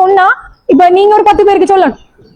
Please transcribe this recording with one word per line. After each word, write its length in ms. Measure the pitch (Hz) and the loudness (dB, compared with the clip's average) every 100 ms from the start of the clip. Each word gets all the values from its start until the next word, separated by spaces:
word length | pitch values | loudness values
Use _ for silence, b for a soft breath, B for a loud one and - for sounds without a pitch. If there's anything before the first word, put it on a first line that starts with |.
சொன்னா, 260 | 370 392 381 523 - _ - | 0 0 0 -2 -8 _ -4
இப்ப 100 | 302 359 359 | 0 2 2
நீங்க 160 | 403 427 | 0 0
ஒரு 80 | 415 | 0
பத்து 140 | 415 403 | 0 0
பேருக்கு 220 | 381 370 | 0 0
சொல்லணும். 260 | 392 311 - _ _ - | 0 -2 -6 _ _ -20